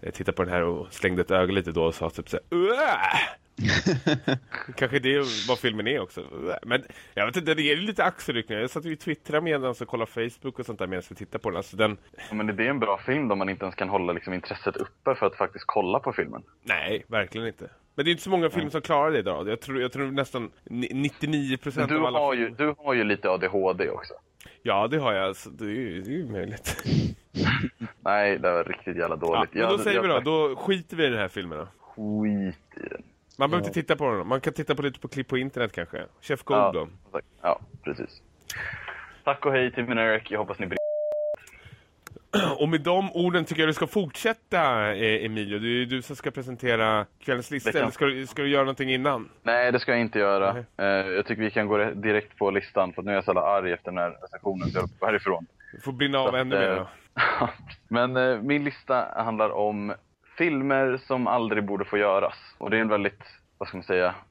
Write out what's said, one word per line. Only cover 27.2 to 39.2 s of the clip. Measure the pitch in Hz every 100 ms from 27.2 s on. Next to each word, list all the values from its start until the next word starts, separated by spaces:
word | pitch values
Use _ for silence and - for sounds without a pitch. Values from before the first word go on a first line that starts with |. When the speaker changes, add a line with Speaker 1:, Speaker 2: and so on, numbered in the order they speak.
| _ -
Speaker 1:
<laughs> | - - - _ 113 -
Speaker 3:
Nej, | - 101 101 92
det | 90
var | 87
riktigt | 85 - - 85
jävla | 85 80
dåligt. | 82 82
Speaker 1:
Ja, | 98
men | 80
Speaker 3:
Jag | 113
Speaker 1:
då |
Speaker 3:
hade, | 208
Speaker 1:
säger | 110 190
Speaker 3:
jag |
Speaker 1:
vi | 190
då. | 156 135 160 151
Då | 131
skiter | 185 196 165 170
vi | 151
i |
den | 117
här | 95
filmen | - 90 78
då. | 90 _
Speaker 3:
Skit | - - 107 107 107 101 98 85 _ - 50
i |
den. | 50 - _ _ -
Speaker 1:
Man | 139
behöver | 175 170
Speaker 2:
Ja. |
Speaker 1:
inte | 165
titta | 156 147
på | 147
den. | 107 87
Man | 131
kan | 156
titta | 143 151 139
på |
lite | 143 131
på | 127
klipp | 139 127
på | 131
internet | 135 131 117 -
kanske. | 85 - - _
Chef | - 135 -
Speaker 3:
Ja, | 120
Speaker 1:
Goldblum. | 101 85 78 92 -
Speaker 3:
tack. | 85 - _
Ja, | 85 - - -
precis. | - 65 55 - _ _ - - - - - - - -